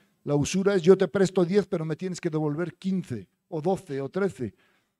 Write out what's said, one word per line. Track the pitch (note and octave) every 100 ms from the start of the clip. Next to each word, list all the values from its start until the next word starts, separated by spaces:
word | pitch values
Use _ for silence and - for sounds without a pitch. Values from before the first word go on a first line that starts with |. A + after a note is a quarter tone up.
| _ _
La | C#3+ D3
usura | C#3 F#3 G3 G3
es: |
yo | D#3+ F#3+
te | F#3
presto | G3+ F#3 F#3+
diez, | E3+ G3+ -
pero | E3+
me | D#3+ D3
tienes | F#3 E3+
que | E3+
devolver | D#3 D3+ D3 E3+ -
quince, | F#3+ F#3+ - A2 F#2 _ -
o | D#3+
doce, | D#3+ F#3+ E3 C3+
o | C3+
trece. | F#3+ G3 F#3+ A2 - _ _ _